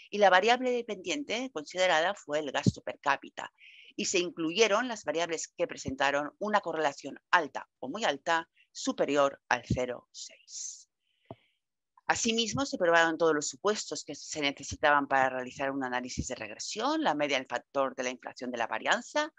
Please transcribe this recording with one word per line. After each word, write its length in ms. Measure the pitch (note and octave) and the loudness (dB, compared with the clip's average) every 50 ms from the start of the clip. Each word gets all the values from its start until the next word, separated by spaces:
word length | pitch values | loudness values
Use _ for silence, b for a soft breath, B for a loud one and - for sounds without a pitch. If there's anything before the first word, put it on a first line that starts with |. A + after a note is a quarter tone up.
| B B | B B
y 80 | G3 | 2
la 140 | G3+ G#3 F#3 | 6 8 8
variable 400 | F3+ F#3+ G3+ A3+ B3 B3 B3+ B3 | 8 8 8 6 4 4 2 0
dependiente 800 | B3 A#3+ A#3 A3+ G#3 F3+ F3+ F#3 D3+ D3 C#3+ - G3+ A#3+ C4 C4 - | -2 -2 -4 -6 -10 -8 -6 -4 -4 -4 -4 -4 -4 -4 -6 -6 -8
considerada 640 | D#3 D3 - - F#3 F#3 F3+ E3 D#3 E3 F#3+ G3+ | -8 -10 -6 0 2 4 4 6 4 4 2 0
fue 240 | - - C#3+ D3 D#3 | -4 -6 -4 -4 -2
el 120 | D#3 C3+ | -2 -2
gasto 300 | - C#3 - - - - | -4 0 0 0 -2 -2
per 180 | - - - - | -8 -12 -12 -2
cápita, 540 | - C#3+ C#3 - - - - - - - B B B B B B B B B | 0 0 0 0 -2 -8 -12 -12 -12 -12 B B B B B B B B B
y 100 | - D#3 | -6 -4
se 120 | - - | 0 0
incluyeron 720 | F3 F3+ E3+ - E3+ D#3+ D#3+ E3+ G#3+ A3+ G3+ G3 A3+ B3+ | 0 0 -2 -4 -4 -4 -2 4 4 4 4 4 2 0
las 160 | B3 A3+ - - | -2 -6 -6 -4
variables 460 | D3+ D3 E3 E3+ E3 D#3+ D3+ - - _ | -4 -2 0 -2 -2 -2 -6 -6 -10 _
que 120 | - E3+ | -4 -4
presentaron 680 | - C3 - - C#3 C3+ C3 C#3 C#3 C#3+ C#3+ D3 D3 - _ | -4 -4 -8 -8 -8 -2 0 2 2 2 0 -2 -4 -6 _
una 200 | G3 G#3 G#3+ G3 | -2 0 0 0
correlación 640 | - E3+ D#3 D#3 D#3 C#3 C#3 - - C3+ B2 - - _ | 0 0 -2 0 0 0 -2 -4 -10 -14 -14 -16 0 _
alta 400 | - F3+ D3+ B2+ - G#2+ - - _ | 2 2 2 0 -6 -10 -12 -12 _
o 100 | _ B2+ | _ -8
muy 160 | B2+ E3 G#3+ A3+ | -8 -4 0 0
alta 460 | D#3+ C#3+ - - F3 E3 E3 E3 - b b b b | 0 0 0 0 0 0 0 0 -6 b b b b
superior 720 | _ - - F3 - - D#3+ C#3 C#3+ C#3+ C#3 C#3 - - _ | _ -6 -4 -4 0 0 0 2 4 4 4 4 2 -4 _
al 160 | - B2 A#2+ - - | 0 0 0 0 -2
cero 380 | B2+ B2+ B2+ B2 A#2+ B2 - _ | -2 -2 0 -4 -6 -10 -14 _
seis. 760 | - - - - - _ _ - - - - - - - - _ _ _ B B B B B B B B B B B B _ _ _ _ _ _ _ _ _ | -18 -16 -16 -16 -18 _ _ -16 -14 -12 -12 -12 -14 -18 -20 _ _ _ B B B B B B B B B B B B _ _ _ _ _ _ _ _ _
Asimismo, 580 | - E3 - - A3+ A3+ A#3 A#3 G#3 G#3+ C4 C#4 | 0 0 0 0 0 0 0 0 0 -2 -2 -4
se 140 | - - - | -4 -2 0
probaron 360 | F3+ E3+ E3+ E3 E3 E3 D#3+ | 2 4 6 6 6 4 4
todos 200 | D3+ E3 D#3+ D3+ | 4 4 4 4
los 120 | D3 D3 | 2 0
supuestos 560 | - - - - G#3 G#3+ G#3 - - D#3 - - | -4 -8 -2 0 0 0 0 -4 -6 -8 -10 -10
que 120 | - D3 | -10 -14
se 260 | - - - - D#3 | -14 -12 -8 -4 -2
necesitaban 640 | C#3+ C#3 C3+ - C#3+ - E3 - D#3 D3 C#3+ C#3+ C#3 | -2 -2 -2 -4 -8 -12 -4 2 4 4 4 4 4
para 220 | - C#3 C3+ C3 C3 | 2 2 2 4 2
realizar 400 | B2+ B2+ B2+ B2 - D3 C#3 C#3 | 0 -2 -6 -8 -6 -4 -4 -2
un 140 | C#3 C#3 C3 | -2 -2 -4
análisis 440 | B2 B2 B2 B2 B2 - - - - | -4 -4 -4 -6 -6 -6 -8 -6 -6
de 40 | B2 | -8
regresión. 680 | A#2+ A2 G#2 G#2+ - - - - G#3 A3 C#4+ D#4 D#4+ C#4+ | -10 -10 -12 -10 -12 -10 -8 -6 -4 -2 -2 -2 0 0
La 100 | - D3+ | 0 0
media 240 | D3 D3 C#3+ C#3+ | 0 0 0 0
del 80 | C3 C#3 | -2 -2
factor 500 | - A#2+ A#2+ - _ - C#3 C3+ B2+ B2+ | -4 -6 -6 -6 _ -2 -2 -2 -2 -2
de 60 | C3+ | -4
la 80 | B2+ B2+ | -6 -6
inflación 400 | B2+ - - - - - C3 B2 | -6 -8 -12 -16 -12 -10 -8 -8
de 80 | B2 | -4
la 80 | A#2 A2+ | -4 -4
varianza 640 | - A2+ A2 A2+ C#3+ F#3+ A#3+ - - - D4 D4+ D#4+ b | -4 -4 -4 0 0 0 0 0 -4 -4 -4 -4 -4 b